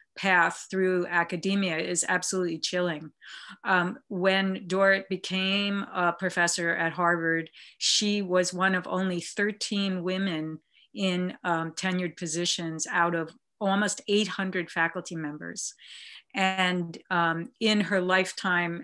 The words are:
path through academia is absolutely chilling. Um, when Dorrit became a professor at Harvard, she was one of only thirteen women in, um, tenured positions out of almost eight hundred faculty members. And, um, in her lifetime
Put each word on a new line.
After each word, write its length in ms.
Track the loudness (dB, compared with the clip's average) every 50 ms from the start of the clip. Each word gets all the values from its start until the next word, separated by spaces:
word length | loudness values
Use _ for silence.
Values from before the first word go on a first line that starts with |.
| -20 _ -10
path 500 | -2 2 4 6 6 6 4 2 -4 -10 -4
through 360 | 0 2 2 4 2 2 0
academia 680 | 0 0 0 0 0 -2 -4 -2 0 0 2 0 0 0
is 280 | -2 -2 -2 -2 -2 0 0
absolutely 500 | 0 0 0 0 -2 0 0 -2 -2 -4
chilling. 540 | -4 -2 0 0 0 0 -2 -4 -8 -14 -16 _ -20 -18 -18 -16 -16 -18 -16 -8 -2
Um, 360 | 2 2 2 2 2 -2 -6 _ -8
when 580 | -4 0 2 4 4 4 2 0 -2 -4 -4
Dorrit 420 | -2 2 4 6 6 6 4 2 -2
became 800 | -6 -6 -4 -4 -2 -2 0 0 0 0 0 0 -2 -4 -4 -4 -2
a 180 | 0 2 2 2
professor 580 | 0 -2 -2 2 2 2 2 2 0 0 0
at 240 | 0 0 0 -2 0
Harvard, 560 | 2 2 2 2 2 2 0 0 0 -2 -6 -12 -20 -20 -20 -10 -4
she 440 | 0 2 2 2 2 2 2 0 0
was 320 | 2 2 2 2 2 0
one 200 | 0 2 2 2
of 140 | 0 -2 -2
only 320 | -2 -2 0 0 -2 -4
thirteen 840 | -6 -6 -4 -2 -2 -2 -2 -4 -6 -4 -2 -2 0 0 -2 -2 -2
women 580 | -2 -2 -2 -2 -2 -2 -2 -4 -6 -8 -10 _ _ _ _ _ _ -6
in, 420 | -2 0 0 2 0 0 -2 -4 -4 -2
um, 280 | -2 0 0 -2 -4 -4
tenured 440 | -2 -2 0 0 0 -2 -4 -6
positions 720 | -6 -6 -4 -4 -2 -2 -2 -2 -2 -4 -4 -4 -6 -4 -2
out 240 | 0 2 2 2 2
of 160 | 0 -2 -4 -8 _ _ _ _ -4
almost 400 | 0 2 2 2 2 0 -2 -4 -2 0
eight 200 | 2 2 2 0
hundred 420 | -2 -4 -4 -2 -2 -4 -4 -4
faculty 440 | -2 0 0 0 -2 -4 -8 -8 -8
members. 600 | -6 -6 -6 -8 -8 -10 -10 -10 -8 -10 -10 -10 _ -20 -20 -20 -20 -18 -18 -20 -20 -16 _ -2
And, 600 | 0 0 2 2 2 2 2 2 0 -2 -4 -6 -10 -6 -2 2
um, 380 | 2 4 2 2 0 -4 -8 _ -2
in 200 | 0 2 2 2 2
her 180 | 2 2 2
lifetime 800 | 2 4 4 4 4 2 -2 -4 -2 0 2 2 2 0 -2 -6